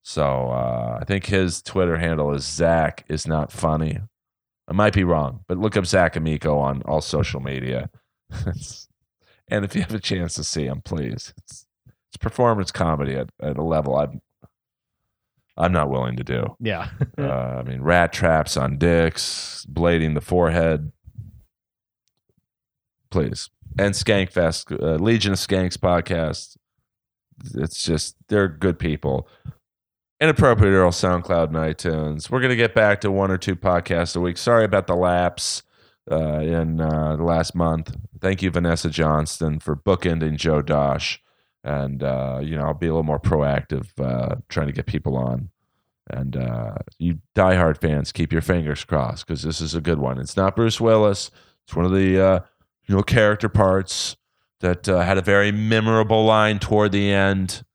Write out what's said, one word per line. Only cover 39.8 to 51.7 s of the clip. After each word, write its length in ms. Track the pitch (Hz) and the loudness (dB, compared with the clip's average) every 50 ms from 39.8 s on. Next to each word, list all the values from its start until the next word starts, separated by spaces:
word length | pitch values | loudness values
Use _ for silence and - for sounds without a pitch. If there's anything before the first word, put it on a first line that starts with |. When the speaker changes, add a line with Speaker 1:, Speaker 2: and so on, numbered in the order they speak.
| _ 101 92 87 - 87 82 80 78 78 76 | _ 0 0 0 0 -2 0 0 -2 -2 -2
Speaker 1:
Joe 240 | 73 - 82 78 76 | -2 0 0 0 0
Dosh. 600 | 71 73 76 73 71 69 67 76 - - - - _ _ _ _ _ _ _ _ - | 0 0 0 2 2 0 0 -2 -4 -6 -8 -10 _ _ _ _ _ _ _ _ -8
And, 380 | - 73 71 69 67 69 64 | -6 -4 -4 -4 -6 -6 -4
uh, 380 | 69 67 65 65 65 65 65 65 | -4 -2 -2 -2 -4 -4 -4 -6
you 140 | 71 78 80 | -6 -6 -4
know, 80 | 76 71 | -4 -2
I'll 100 | 76 76 | -4 -2
be 140 | 78 87 | -2 -2
a 40 | 82 | 0
little 120 | 78 82 78 | 0 0 0
more 160 | 76 76 76 | 0 -2 0
proactive, 680 | - - 82 76 71 71 69 69 - _ 73 67 60 - _ - | 0 0 2 2 2 2 0 -2 -2 _ -6 -6 -6 -10 _ -6
uh, 360 | 67 64 62 62 62 - - - - | -4 -4 -2 -4 -4 -4 -6 -6 -10
trying 200 | _ - - 73 | _ -4 -4 -4
to 60 | 71 65 | -2 -4
get 120 | - - | -6 -6
people 320 | - - 73 - 73 67 | -4 -6 -4 -4 -4 -4
on. 320 | 65 64 62 62 64 - - _ _ _ _ _ _ _ _ _ _ _ - | -2 -2 -2 -4 -6 -8 -10 _ _ _ _ _ _ _ _ _ _ _ -10
And, 280 | - 64 67 67 64 | -8 -6 -6 -6 -6
uh, 380 | 65 64 60 58 58 57 55 - - - - _ | -4 -4 -4 -4 -6 -6 -8 -8 -10 -12 -12 _
you 220 | _ 82 87 82 78 _ _ _ | _ -2 -2 -2 -2 _ _ _
diehard 460 | 104 95 92 92 90 87 80 76 - | 2 4 4 6 6 4 4 2 2
fans, 300 | - 80 76 73 71 - | 0 0 0 0 -2 -4
keep 200 | - - 82 76 | -4 -4 -2 0
your 100 | 82 80 | 0 -2
fingers 440 | 80 - 92 87 80 73 71 - - | 0 0 0 0 0 -2 -4 -6 -4
crossed, 420 | - 85 73 65 58 58 - - | -2 0 0 0 -2 -6 -10 -8
'cause 140 | - 82 65 | -8 -8 -6
this 180 | 67 80 78 - | -4 -6 -6 -4
is 160 | 82 73 80 | -6 -4 -4
a 60 | 82 | -4
good 180 | 73 87 82 73 | 0 0 0 0
one. 200 | 69 64 65 64 | -2 -4 -4 -6
It's 180 | 65 - - | -8 -4 -2
not 180 | 98 95 95 - | 0 0 2 2
Bruce 240 | - 117 113 - - | 2 0 0 0 2
Willis. 520 | 117 117 113 110 107 104 101 - - - _ _ _ _ _ _ _ | 4 4 6 6 6 4 2 0 -6 -12 _ _ _ _ _ _ _
It's 100 | - | -6